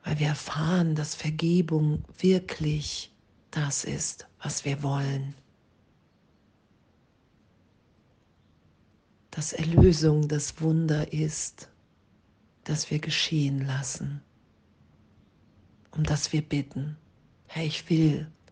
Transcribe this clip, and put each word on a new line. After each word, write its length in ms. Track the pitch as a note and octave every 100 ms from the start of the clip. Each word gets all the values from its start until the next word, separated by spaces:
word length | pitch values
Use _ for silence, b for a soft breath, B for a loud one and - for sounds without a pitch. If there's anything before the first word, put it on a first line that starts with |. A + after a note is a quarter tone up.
Weil 160 | - D3+
wir 80 | D3+
erfahren, 640 | D3+ - D#3 D#3 F3+ E3
dass 220 | D3+ D3+ -
Vergebung 880 | D#3 D#3 E3 F3 D#3+ D#3 D3+ D3+ - -
wirklich 920 | F#3 F#3 F3+ - D#3 D3+ D3 - - _ _ _ _
das 320 | - D3 C3+
ist, 460 | - C#3+ C#3 - - _
was 220 | D3 - D3
wir 160 | C#3
wollen. 520 | C#3+ C#3 C#3 C#3 C#3 C#3 _ _ _ _ _ _ _ _ _ _ _ _ _ _ _ _ _ _ _ _ _ _ _ _ _ _ _ _ _ _ _ _ _ _ _ _ _ _ _
Dass 240 | - D3
Erlösung 760 | - D#3+ E3 F#3 D#3 D#3 D3+ D3
das 320 | D3+ D3 -
Wunder 520 | D#3+ D#3+ D#3+ D3 D3
ist, 580 | D#3 D#3 D#3 - - - _ _ _ _ _ _ _ _ _
das 260 | - D3+ -
wir 80 | D3+
geschehen 680 | D#3+ D3+ - D#3 C#3+ C#3 C3+
lassen. 540 | C3+ C3+ - C#3+ C#3+ - _ _ _ _ _ _ _ _ - _ _ _ _ _ - _
Um 120 | D#3
das 280 | D#3 D3+ -
wir 80 | D#3+
bitten. 560 | D3+ C#3+ C#3 - D3 D3+ - _ _ _ _
Herr, 180 | D#3
ich 240 | D#3+ - -
will, 420 | D#3+ D#3+ C#3+ D3+ - -